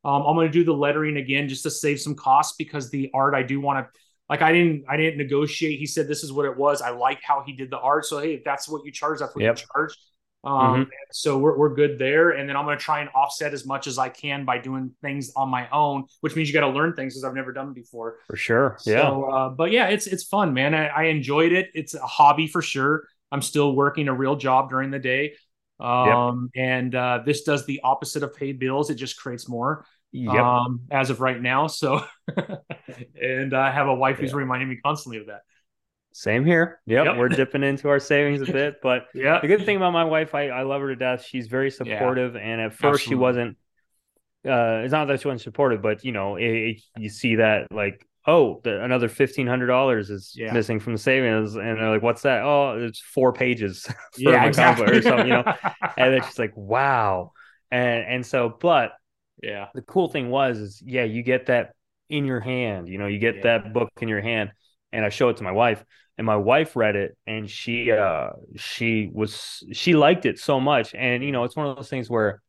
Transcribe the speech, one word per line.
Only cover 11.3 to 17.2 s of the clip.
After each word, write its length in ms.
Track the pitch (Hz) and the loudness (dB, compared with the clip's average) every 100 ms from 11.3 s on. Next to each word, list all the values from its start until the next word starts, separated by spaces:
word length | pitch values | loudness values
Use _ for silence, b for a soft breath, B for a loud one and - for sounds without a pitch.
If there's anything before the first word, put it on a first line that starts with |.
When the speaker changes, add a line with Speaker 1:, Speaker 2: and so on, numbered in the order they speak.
| 135 | 2
Speaker 1:
we're, 200 | 147 139 | 2 2
we're 160 | 151 135 | 0 2
good 240 | 147 117 | 0 0
there. 320 | 131 151 170 | 0 4 4
And 160 | 143 139 | 2 -4
then 60 | 139 | -4
I'm 80 | 147 | -2
gonna 120 | 143 | -4
try 240 | - 147 | -2 -4
and 80 | 143 | -2
offset 400 | 135 139 - 151 | 0 0 -2 -6
as 120 | 143 131 | -6 -6
much 220 | 135 139 | -6 -6
as 100 | 127 | -4
I 100 | 131 | -4
can 360 | - 147 143 139 | -6 -8 -6 -4
by 120 | 123 | -4
doing 360 | 131 131 131 _ | -4 -8 -8 _
things 300 | 143 139 131 - | -8 -8 -6 -4
on 140 | 135 | -2
my 200 | 127 120 | -2 -2
own, 360 | 143 151 139 135 _ | 0 0 -2 -8 _
which 140 | 156 160 | -6 -2
means 120 | 151 | 0
you 40 | |
gotta 160 | 151 143 | 2 2
learn 200 | 135 165 165 | 2 -2 -2
things 180 | 135 | -10
'cause 100 | 131 | -8